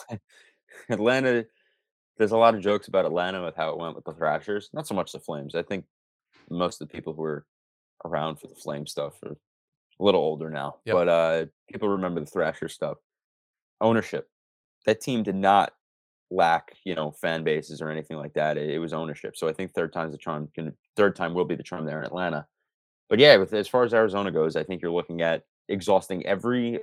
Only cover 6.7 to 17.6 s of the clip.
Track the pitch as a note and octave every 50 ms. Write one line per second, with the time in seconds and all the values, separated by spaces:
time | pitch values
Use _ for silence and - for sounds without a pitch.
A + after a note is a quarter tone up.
6.7 | - - - D#2 - E2+ - E2 D#2 D#2 D#2+ D#2 D2+ C#2+ - _ _ _ _ _
7.7 | _ _ _ _ _ _ - E2+ E2 D2+ D#2 D#2+ D#2 D2+ - - - - - D#2
8.7 | D2 D2 D2+ D2 - - C#2+ C#2+ - - - - D2 - _ _ _ _ _ _
9.7 | _ _ _ _ _ - F2+ G2+ F#2 F2 D2+ D#2+ D#2 D2 D#2+ D#2+ D#2 C#2+ C#2 D2+
10.7 | - - - A2 G#2+ F2+ F2 F2 E2+ E2+ E2 E2 E2 E2 D#2+ D2 _ _ _ -
11.7 | - G2+ G#2+ G#2 G2+ F#2+ F#2 F2+ F2 D#2+ D2+ - - F#2 E2 D#2+ D#2+ - - D2
12.7 | - - D#2+ D2 C#2 - _ _ _ _ _ _ _ _ _ _ _ _ _ _
13.7 | _ - G#2+ A2+ A2+ A2+ G#2 - - D2+ - _ _ _ _ _ _ _ _ _
14.7 | _ _ - - A2 - - - C3 A#2 G#2+ G#2 F#2+ F#2+ F#2+ G2 G2+ G2+ F2 -
15.7 | - _ _ _ _ _ _ _ _ _ _ - F#2 F#2 F2 E2 E2 D#2+ - -
16.7 | - _ - F#2+ F2+ D#2+ D#2 D2+ D2+ - - F2 E2 E2 D#2+ D#2+ D#2 D#2